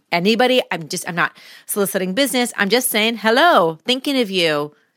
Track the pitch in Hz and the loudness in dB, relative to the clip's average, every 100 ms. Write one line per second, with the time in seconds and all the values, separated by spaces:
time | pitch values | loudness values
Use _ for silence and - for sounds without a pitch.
0 | - 170 190 226 254 254 - 175 147 - | -4 0 2 2 2 2 -2 -6 -8 -10
1 | - 170 156 - - - - 208 196 190 | -6 -2 -2 -4 -20 -18 -8 -4 -2 -2
2 | 185 185 285 254 240 - 196 240 247 214 | -4 -2 -2 -2 -2 -2 0 0 0 0
3 | 220 233 220 226 339 277 165 160 - 254 | -2 0 0 4 4 4 2 -2 -4 -4
4 | 294 269 202 190 165 147 147 _ _ | -2 -2 -2 0 0 0 -4 _ _